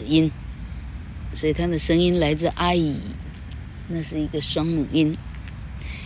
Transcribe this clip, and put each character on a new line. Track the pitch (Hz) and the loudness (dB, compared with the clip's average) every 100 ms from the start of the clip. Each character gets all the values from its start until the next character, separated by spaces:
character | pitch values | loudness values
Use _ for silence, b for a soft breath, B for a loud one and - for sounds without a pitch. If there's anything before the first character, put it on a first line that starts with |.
| 127 | 4
音， | 160 156 - - - - - - - - - - | 4 4 0 -10 -10 -10 -10 -10 -10 -10 -10 -8
所 | - 156 | -2 0
以 | |
它 | 151 175 | 2 2
的 | 160 | 0
声 | - 165 | 4 6
音 | 180 175 | 6 4
来 | 147 151 | 4 4
自 | 165 | 0
I， | - 175 175 156 131 101 - - - - - - - - | 2 2 4 2 0 -4 -8 -10 -12 -12 -10 -10 -10 -6
那 | 165 | -4
是 | 156 160 | -2 -2
一 | 147 | 0
个 | 151 | -2
双 | 143 165 160 | -2 0 2
母 | 160 131 | 2 2
音。 | 156 151 165 - - - - - - B B | 4 4 2 -8 -10 -10 -10 -10 -10 B B